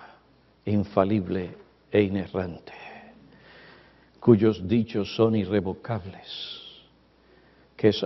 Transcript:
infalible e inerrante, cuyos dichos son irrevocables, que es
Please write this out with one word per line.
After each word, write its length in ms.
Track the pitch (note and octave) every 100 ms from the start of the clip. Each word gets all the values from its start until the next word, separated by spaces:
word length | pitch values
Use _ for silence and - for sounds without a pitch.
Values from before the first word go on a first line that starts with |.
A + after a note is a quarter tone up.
| - - _ _ _ _ -
infalible 880 | G#2 F#2 - F#2+ G#2+ F2+ F#2 F2 - - _ _
e 120 | G#2
inerrante, 720 | G2+ G2 F#2 F#2+ F#2 D#2 - - - - - - - - - - - - - _ _ _
cuyos 480 | - A2 A2 G2 F#2
dichos 460 | A#2 A2 A2 G2 -
son 200 | A2 A2+
irrevocables, 920 | F#2 G#2 F#2 F#2 - A2 F2+ F2 - - - - - - - _ _ _ _ _ _ _ _ -
que 120 | A2
es 160 | G2+